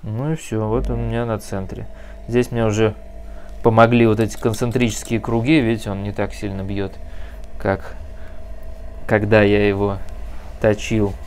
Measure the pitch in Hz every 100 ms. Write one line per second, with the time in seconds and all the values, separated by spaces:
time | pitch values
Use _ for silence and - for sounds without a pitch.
0 | 107 107 143 160 - 110 107 117 131 117
1 | 113 117 120 107 - 98 95 107 104 -
2 | - - - 120 123 117 113 107 110 107
3 | - - - - - - - 113 117 120
4 | 117 107 110 - 120 104 123 113 120 -
5 | - 113 107 117 117 156 113 113 107 98
6 | 101 98 101 - 104 98 95 101 98 -
7 | - - - - - - 101 95 - -
8 | - - - - - - - - - -
9 | - 110 104 110 104 104 104 98 101 95
10 | - - - - - - 110 104 - 113
11 | 101 92